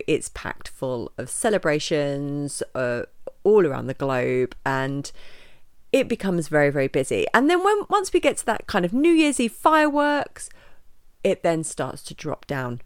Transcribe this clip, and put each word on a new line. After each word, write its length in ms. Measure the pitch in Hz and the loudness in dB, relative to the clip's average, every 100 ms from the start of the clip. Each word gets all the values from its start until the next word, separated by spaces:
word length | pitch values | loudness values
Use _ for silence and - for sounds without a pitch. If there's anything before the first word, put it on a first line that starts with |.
| - | -2
it's 220 | 156 - | -2 -2
packed 360 | - - - - | -10 -10 -10 -12
full 460 | - 135 123 92 - | -8 -6 -4 -6 -10
of 140 | 123 | -10
celebrations, 1300 | - 233 196 160 151 - 156 143 139 143 143 143 - - | -2 0 2 2 0 0 0 0 -2 -4 -4 -6 -6 -6
uh, 280 | - 123 120 - - - - | -4 -2 -2 -6 -12 -16 -2
all 200 | 196 214 | 4 6
around 220 | 165 127 120 | 4 0 -6
the 80 | |
globe. 600 | 131 139 127 127 127 123 - 135 | -4 -2 0 0 0 0 -2 -2
And 460 | 135 135 139 139 - - - - - - - - | 0 -2 -4 -8 -12 -14 -16 -18 -20 -20 -20 0
it 160 | - 247 | 2 2
becomes 400 | 233 196 175 151 | -2 0 -2 2
very, 220 | 151 143 | 4 4
very 180 | 143 135 | 2 0
busy. 360 | 147 139 104 - | 0 0 0 2
And 160 | 220 285 | 4 4
then 140 | 359 | 4
when, 200 | 381 415 - | 2 0 0
once 240 | 403 381 | 0 2
we 60 | 359 | 0
get 180 | 294 220 | 2 0
to 80 | - | -2
that 200 | 214 - | -4 -2
kind 180 | 202 | -2
of 80 | 175 | 0
New 200 | 233 320 | 2 4
Year's 260 | 330 294 269 | 6 4 2
Eve 140 | 233 | -2
fireworks, 1000 | - 311 311 302 285 294 294 - - - - - - - - - - | 2 4 6 4 2 2 0 -4 -10 -18 -18 -20 -20 -20 -20 -20 -4
it 220 | 196 185 | -2 0
then 180 | 175 165 | 0 0
starts 400 | 156 - 135 143 | -2 -6 -6 -8
to 100 | - | -14
drop 320 | - 147 - - | -10 -8 -6 -6
down 340 | 139 127 120 | -4 -4 -6